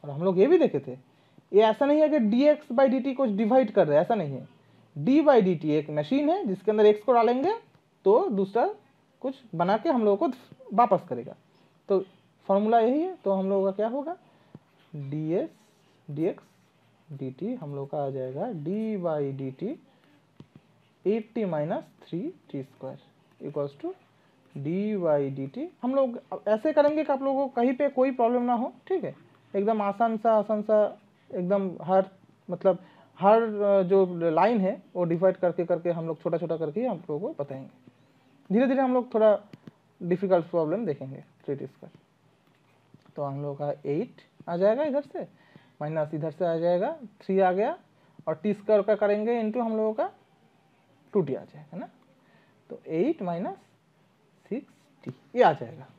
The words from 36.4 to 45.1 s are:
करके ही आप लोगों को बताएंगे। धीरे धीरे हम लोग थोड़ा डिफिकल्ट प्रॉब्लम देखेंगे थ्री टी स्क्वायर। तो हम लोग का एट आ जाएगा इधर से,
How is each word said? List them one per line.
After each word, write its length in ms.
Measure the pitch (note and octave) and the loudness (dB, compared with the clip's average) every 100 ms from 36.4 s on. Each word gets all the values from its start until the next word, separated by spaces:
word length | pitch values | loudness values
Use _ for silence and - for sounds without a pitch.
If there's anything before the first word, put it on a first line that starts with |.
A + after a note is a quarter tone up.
| E3+ D#3+ | -4 -4
करके 240 | D#3 D3+ | -4 -4
ही 60 | B3+ | -4
आप 240 | F3+ - | -6 -8
लोगों 220 | D3 G#3 | -8 -8
को 120 | E4 | -8
बताएंगे। 260 | C#3 C3+ C3 _ - _ _ _ _ _ _ | -10 -10 -16 _ -20 _ _ _ _ _ _
धीरे 160 | F#3+ C4 | 2 2
धीरे 140 | C4 | 2
हम 140 | C4 | 2
लोग 200 | B3+ A#3+ | 0 0
थोड़ा 240 | A3+ G#3+ G3+ - - - _ _ _ | 2 4 4 -2 -20 -20 _ _ _
डिफिकल्ट 460 | F3 F3 F#3+ F3+ E3+ | -4 -2 2 0 2
प्रॉब्लम 380 | F3 D#3 F3 A3+ | -2 -2 -4 -4
देखेंगे 380 | C#3 C3+ C3+ - _ | -6 -8 -14 -18 _
थ्री 120 | - C#3 | -8 -8
टी 100 | C#3 | -8
स्क्वायर। 320 | _ - - _ _ _ _ _ _ _ _ _ - _ - | _ -20 -20 _ _ _ _ _ _ _ _ _ -20 _ -10
तो 60 | |
हम 200 | C#3+ C#3 | -8 -6
लोग 160 | C#3+ C#3+ | -8 -8
का 140 | D3 C#3+ C#3+ | -8 -6 -4
एट 360 | D3 B3 - _ _ - | -4 -4 -10 _ _ -8
आ 80 | F3 | 0
जाएगा 260 | G3 A3+ | 2 2
इधर 200 | D#4 C4+ | 0 -4
से, 200 | C#4+ | -6